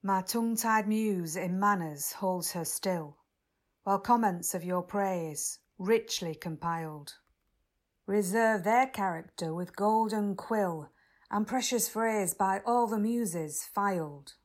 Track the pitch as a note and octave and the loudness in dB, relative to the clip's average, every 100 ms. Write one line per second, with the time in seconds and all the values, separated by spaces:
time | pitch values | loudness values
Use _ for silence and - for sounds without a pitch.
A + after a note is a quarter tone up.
0 | G3 F#3+ F#3+ A#3 A#3 A3+ A3+ A3 G3+ G#3+ | 2 0 0 -2 0 0 2 2 4 2
1 | A3 G3 E3 D3+ F3 F#3 G3+ G3+ E3 D3 | 2 0 -2 -4 -2 2 4 4 0 -4
2 | - - F#3+ F3+ F3 F3+ D#3+ - F#3+ F3+ | -8 -4 -2 -2 -4 -4 -4 -4 -2 -2
3 | D3+ D3 _ _ _ _ _ _ - G3 | -4 -14 _ _ _ _ _ _ -2 -2
4 | G3+ A#3+ A3 F3 E3+ F#3 F3 F3+ F3 G#3 | 4 4 4 0 -4 -4 -2 -2 -2 -2
5 | G3 F3+ E3 D3 - - _ _ F#3 A3+ | 0 -2 -4 -6 -8 -8 _ _ 2 2
6 | A3 - E3+ D#3 F3+ D#3 E3+ E3 D#3+ D3+ | 2 -6 -6 -6 -8 -6 -4 -4 -6 -10
7 | D3 - _ _ _ _ _ _ _ _ | -14 -18 _ _ _ _ _ _ _ _
8 | - G3+ F#3+ G#3+ A3+ A3 F3+ A#3 C4 C4 | 0 0 2 4 4 4 4 4 4 2
9 | G3 E3 - - E3+ D#3+ F3+ - G3+ A3 | -2 -2 -8 -8 -6 -4 -6 0 2 4
10 | A3 G#3+ G#3 G3 - A3 F#3+ E3 D3 _ | 2 0 0 -2 -2 0 0 -2 -10 _
11 | _ _ _ G3+ G#3 B3+ A#3 B3 - G#3+ | _ _ _ -2 0 -2 0 0 -2 0
12 | A3+ G#3+ F#3 - F#3+ F#3+ - A#3+ A#3+ G#3+ | 0 0 0 0 2 2 2 2 2 2
13 | G#3 A#3+ A3 E3+ D#3 D3+ - - G3+ F#3 | 0 0 0 -2 -6 -6 -6 -2 0 0
14 | D#3 C#3+ C#3 - | -4 -8 -18 -20